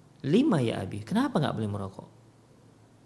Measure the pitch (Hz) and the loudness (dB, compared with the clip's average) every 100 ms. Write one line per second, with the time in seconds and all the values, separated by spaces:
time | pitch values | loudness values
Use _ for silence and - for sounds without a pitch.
0 | - - 131 196 302 165 117 101 98 104 | -20 -10 2 4 4 4 2 -2 -4 -8
1 | - 196 277 185 123 104 107 101 95 - | -4 0 0 0 0 -2 -4 -4 -8 -12
2 | - - - - _ - - - - - | -20 -20 -20 -20 _ -20 -20 -20 -20 -20